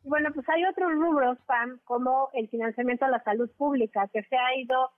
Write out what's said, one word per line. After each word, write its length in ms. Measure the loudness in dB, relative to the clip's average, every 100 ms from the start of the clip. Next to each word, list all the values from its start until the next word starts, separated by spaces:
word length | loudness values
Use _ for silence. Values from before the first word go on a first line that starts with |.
Y 60 | -2
bueno, 220 | 0 0
pues 120 | -4 -2
hay 160 | 0
otros 280 | 0 0 0
rubros, 460 | 2 2 4 2 0 -2
Pam, 340 | -2 -2 -8
como 460 | -4 -2 2 2 0
el 160 | -2 -4
financiamiento 560 | -4 -4 -2 -2 0
a 40 | 0
la 140 | 0
salud 260 | 0 -2 -2 _
pública, 520 | 0 2 0 0 -2
que 120 | -4
se 120 | -2 0
ha 200 | 0 -2
ido 340 | 0 0 0